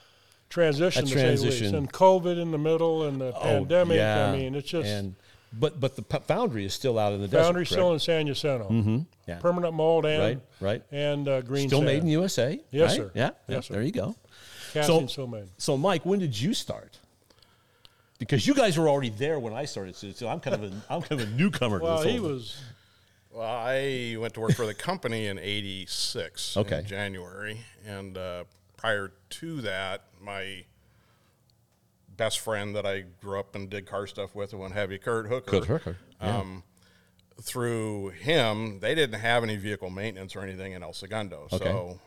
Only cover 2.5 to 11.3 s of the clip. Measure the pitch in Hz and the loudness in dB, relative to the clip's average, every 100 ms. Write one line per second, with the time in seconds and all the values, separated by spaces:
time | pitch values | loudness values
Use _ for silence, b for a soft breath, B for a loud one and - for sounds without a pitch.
2.5 | 156 156 160 165 160 151 135 131 - 117 | 0 2 4 4 2 0 0 -4 -2 2
3.5 | 113 135 175 175 - 107 107 104 135 131 | 2 4 4 6 6 6 4 4 2 0
4.5 | 143 - 170 104 104 98 92 b b b | -4 -2 -2 0 -2 -4 -10 b b b
5.5 | 113 147 143 127 - 107 156 - 175 240 | -2 -2 0 -2 -2 -4 -4 0 0 2
6.5 | 110 98 - 131 113 104 101 101 160 165 | 0 -4 0 2 4 2 2 2 4 6
7.5 | 180 160 185 180 156 - 160 151 127 151 | 4 0 2 4 2 2 2 2 0 0
8.5 | 127 98 113 104 117 170 _ - 87 175 | -2 2 2 4 2 -2 _ -12 0 2
9.5 | 180 170 156 160 165 151 151 107 131 - | 2 0 2 4 4 4 4 2 0 -6
10.5 | - 95 117 - 143 147 143 139 | -4 -2 -2 -4 -2 0 0 0